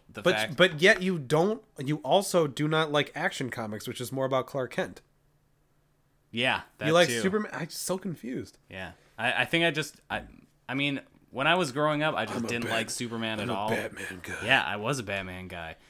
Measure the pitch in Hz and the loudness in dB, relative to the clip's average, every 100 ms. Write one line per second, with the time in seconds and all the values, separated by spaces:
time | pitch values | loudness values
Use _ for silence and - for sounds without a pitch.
0 | - - - 107 110 147 180 156 180 202 | -16 -2 0 2 0 2 2 6 4 6
1 | 185 175 123 151 190 220 - - 135 151 | 2 -2 2 2 2 0 -8 -8 -4 -4
2 | 131 180 202 180 151 120 151 156 156 147 | 2 2 4 2 2 0 0 2 2 2
3 | 143 143 180 - 127 120 110 104 127 117 | 0 -2 -4 -4 -6 -6 -6 -6 -8 -8
4 | 120 135 131 131 127 139 123 - 180 - | -6 -2 0 0 0 -4 -4 -4 -4 -6
5 | _ _ _ _ _ _ _ _ _ _ | _ _ _ _ _ _ _ _ _ _
6 | _ _ _ 113 127 101 - - - 165 | _ _ _ -2 0 0 -4 -4 4 6
7 | 160 120 190 208 208 156 165 - - 190 | 6 4 2 0 -2 -6 -8 -6 -4 -4
8 | 202 156 226 220 98 - - 95 90 87 | -4 -6 -6 -8 -8 -14 -16 -10 -10 -12
9 | _ - 120 107 123 165 170 151 151 - | _ -2 0 2 2 4 4 2 -4 -8
10 | - 104 - - - _ - 135 143 139 | -8 -8 -8 -18 -20 _ -6 -2 0 -2
11 | - _ _ 113 143 175 160 127 151 147 | -8 _ _ 0 4 4 2 2 2 2
12 | 156 110 113 117 113 120 117 113 113 - | 2 0 -2 -2 -2 -2 0 -2 -2 -4
13 | 120 113 113 110 98 95 107 110 110 - | -4 -4 -2 -2 -2 0 0 0 -4 -8
14 | 85 92 90 95 107 131 71 104 110 139 | -10 -10 -8 -4 2 4 2 -2 -2 -2
15 | 104 98 92 90 92 87 82 82 | -2 -4 -4 -8 -10 -10 -10 -14